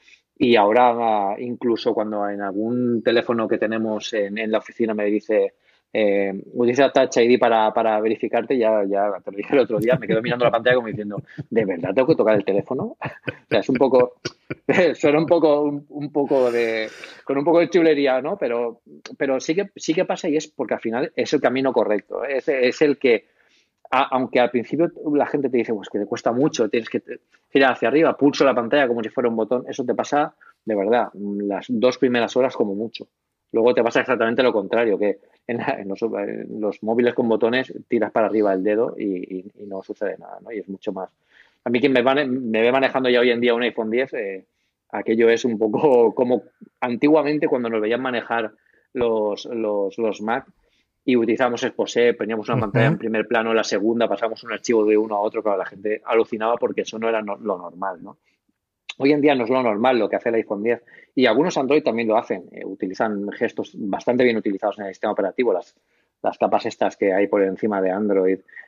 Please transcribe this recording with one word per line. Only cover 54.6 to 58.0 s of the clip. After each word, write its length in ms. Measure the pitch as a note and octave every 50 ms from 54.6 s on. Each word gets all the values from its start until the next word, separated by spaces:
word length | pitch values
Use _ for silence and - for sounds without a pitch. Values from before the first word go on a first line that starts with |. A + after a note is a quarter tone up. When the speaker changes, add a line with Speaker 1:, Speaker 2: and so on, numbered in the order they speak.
| - - A#2+ A2 G#2+
Speaker 1:
de 100 | G#2+ G#2+
uno 200 | G#2+ A2 A2 G#2+
a 60 | G2+
otro, 200 | G#2 A2 - A2+
claro, 160 | G#2 G#2+ G2+
la 80 | F#2+ F2+
gente 360 | - G#2 F#2+ G2+ G#2 G#2+ - -
alucinaba 500 | - A#2 A#2 G#2+ - A#2+ G#2 A2 A2+ A#2+
porque 240 | - B2+ G#2+ G2+ -
eso 180 | G2 - A2+ A2
no 100 | A2+ A#2
era 140 | A2+ A2 G#2+
no-, 140 | G2+ G2+
lo 200 | - - G#2 F#2+
normal, 460 | F2+ F2+ E2+ E2 F2+ G2 G2 F2+ E2